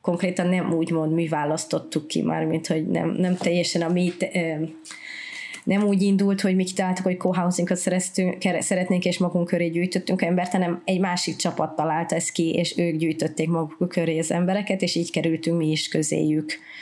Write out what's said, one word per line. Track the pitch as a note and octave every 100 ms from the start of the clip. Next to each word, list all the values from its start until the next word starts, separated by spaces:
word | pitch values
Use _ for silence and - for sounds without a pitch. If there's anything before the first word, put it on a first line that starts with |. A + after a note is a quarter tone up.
konkrétan | - F3 F#3 F#3 F3
nem | F3+ F3
úgymond | E3 D#3+ E3 D#3
mi | D#3+ E3
választottuk | D3+ D3 D#3 - D#3+ D#3 D#3+ D3+
ki, | -
mármint, | - D#3+ D#3+ D#3+ D#3+
hogy | D#3+ D#3
nem, | E3 E3
nem | - F#3 F3+
teljesen | F3+ F3 F3 F3
a | E3
mi | F3+ F3 F3
te-, | F3+
ö, | F#3 E3 D#3 D#3+ - - - - - - - - -
nem | - G3
úgy | G#3 G3
indult, | G3 G3 G3 G3
hogy | G3 F#3
mi |
kitaláltuk, | F#3 F#3 F#3 F#3
hogy | F#3 F3+
cohousingot | F#3+ F3+ F3 F3+ F3 F3
szereztünk-, | - F#3 F#3 - F#3 -
kere-, | F#3+ E3+
szeretnénk, | - F#3 F3+ F3+
és | F3+ F3
magunk | F3+ F3 E3+
köré | F3 E3+
gyűjtöttünk | E3+ F3+ F3+ - F#3+
embert, | F3 F3+ F3+
hanem | F#3+ F3+ E3+
egy | - F#3
másik | F#3+ F3+ - D3+
csapat | F3+ E3+ D#3 -
találta | D#3 D#3+ E3+
ezt | E3 -
ki, | - E3
és | D#3+ E3+ -
ők | F3 D#3
gyűjtötték | D#3+ D#3+ D#3+ - D#3+
maguk | E3 D#3 - F3
köré | - E3 D#3+
az | E3
embereket, | E3 F3+ G3 G3 F#3+
és | F3+
így | - E3+
kerültünk | - E3 E3 E3 E3+
mi | D#3
is | D#3 -
közéjük. | D#3+ D#3 D#3+ D#3 D3+ D#3 - - -